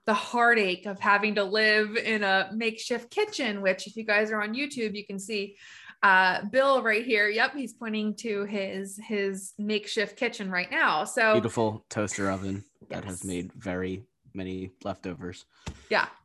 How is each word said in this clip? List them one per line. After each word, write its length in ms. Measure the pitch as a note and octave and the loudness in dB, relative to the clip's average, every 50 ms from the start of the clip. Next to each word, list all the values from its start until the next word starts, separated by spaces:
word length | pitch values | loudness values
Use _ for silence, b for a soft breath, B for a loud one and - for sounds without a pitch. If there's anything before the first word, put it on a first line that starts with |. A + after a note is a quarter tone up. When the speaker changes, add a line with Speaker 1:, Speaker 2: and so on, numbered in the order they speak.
| _ | _
Speaker 1:
the 80 | A3 G#3+ | 0 0
heartache 720 | - - - A#3+ A#3+ A#3 A#3 A#3 A3 G3+ F#3 F3+ F3+ - | 0 -2 -2 2 4 6 6 6 6 4 2 0 -2 -6
of 140 | G#3 F#3+ F#3+ | -8 -6 0
having 340 | - G#3 G3+ G3+ G#3 G#3+ G3+ | 4 4 4 6 4 2 2
to 80 | G#3+ | 0
live 540 | G3 F#3 G#3 A3 A3 G#3+ G#3+ G#3+ G#3+ G#3 G#3+ | 0 2 2 4 4 6 6 4 4 2 0
in 260 | A3+ - A3 A3 G#3 | -2 0 0 0 2
a 280 | G3+ G3 F#3+ F#3+ F#3+ F#3+ G#3 | 2 4 4 2 2 0 -4
makeshift 560 | A3 A#3 A3+ A3 - - - A#3+ A3+ A#3 - | -4 -2 -2 -4 -4 -4 -4 -4 -4 -6 -6
kitchen, 520 | - G#4 G#4+ G#4 - D#4 C4+ A3 G3+ G3+ | -4 -2 -2 -2 -2 -4 -4 -2 -2 0
which 260 | G3 F#3 F#3+ F#3+ - G3+ | 2 0 0 0 -4 -10
if 80 | - | -12
you 80 | A3+ A3 | -6 0
guys 260 | A3 G#3 G#3 A3 G#3+ | 2 2 4 2 2
are 100 | A3 G#3+ | 0 -2
on 140 | G#3 G#3+ A3+ | -2 -2 -4
YouTube, 400 | C4 D4 C#4+ C#4+ B3 A3 G#3+ G3 | -4 -6 -6 -4 -4 -4 -4 -4
you 100 | G#3 G3+ | -8 -10
can 140 | - G3 G3 | -10 -10 -10
see, 380 | G3 - A3 G3+ G3+ G3+ B B B B B B B B B _ G#3 | -6 -4 -4 -4 -4 -6 B B B B B B B B B _ 4
uh, 400 | G3+ F#3 F#3 F#3+ F#3 F3+ - G3+ G3+ | 6 8 8 6 6 2 0 -2 0
Bill 320 | B3 C4 C4+ C#4 C4+ B3+ A3 | 2 4 4 4 4 4 4
right 200 | A3+ G#3 A3 A#3+ | 2 2 0 2
here. 240 | B3+ A3 G#3 G#3 G#3 | 2 2 2 4 2
Yep. 280 | G#3+ A3 B3+ C4 - | 2 2 2 0 0
He's 160 | C#4+ B3+ A3 | -4 -8 -10
pointing 420 | - - A#3 A3 G#3+ G#3+ G#3+ G#3+ G3+ - | -10 -10 -6 -4 -2 -2 -2 -2 -4 -4
to 260 | - A3+ G3+ G3+ G3+ | -4 -4 -4 -4 -4
his, 560 | G3 G#3+ G3+ F#3+ G3 G3 F#3+ G3 G3 - G#3 G#3+ | -4 -4 -4 -4 -4 -6 -6 -8 -10 -12 -14 -8
his 500 | - G#3+ G3+ G3 G3 F#3+ F#3+ G3 - - - | -4 -2 -2 0 -2 -2 -6 -8 -12 -10 -6
makeshift 580 | G#3 G#3 G#3+ G3+ G#3 - - A3 G3+ G3+ - | -2 0 0 -2 -2 -2 -2 -2 -2 -2 -2
kitchen 360 | - B3+ A#3 A#3 - G3 F#3+ | -4 -4 -4 -2 -4 -6 -4
right 180 | F#3 F3 F#3 - | -2 -2 -2 -2
now. 320 | C4+ D#4+ D4+ G#3+ D#3+ D3+ | 0 0 2 2 2 2
So 300 | G3+ G#3+ - B3 A3+ A3 | 0 0 0 2 4 6
Speaker 2:
Beautiful 520 | G#3+ - A2+ A2+ - A#2+ A2 G#2+ G#2+ G#2+ - - | 6 4 4 2 0 0 0 0 0 -4 -10 -6
toaster 400 | - A2+ G#2 F#2+ - - G2 G2 | -4 -2 -2 -2 -2 -2 0 0
oven 320 | F#2+ F#2 G2 G2 G2 G2+ - _ _ _ - - | 0 -2 -2 -4 -6 -6 -8 _ _ _ -16 -12
that 140 | F#2 F2+ G2 | -10 -10 -8
has 200 | F#2+ F2+ - - | -10 -10 -10 -8
Speaker 1:
Yes. 0 | |
Speaker 2:
made 280 | F#2+ F2 F2+ F2+ - - | -6 -6 -6 -6 -8 -12
very 500 | - - F#2+ F2+ F#2 F#2 F#2 F#2+ G2 - _ _ _ _ - - | -10 -6 -6 -4 -4 -4 -4 -6 -8 -10 _ _ _ _ -14 -12
many 360 | G2 F#2 F#2 F#2 F#2 F#2+ F#2+ - _ - | -10 -8 -8 -8 -8 -10 -12 -12 _ -8
leftovers. 640 | G2+ F#2 - - F#2 E2 - F2 F2 - - - B B B B B B - - - | -8 -8 -8 -8 -10 -10 -10 -10 -12 -12 -14 -18 B B B B B B -14 -6 -2
Speaker 1:
Yeah. 160 | G#3+ F#3 - - - - | 0 0 0 -2 -6 -16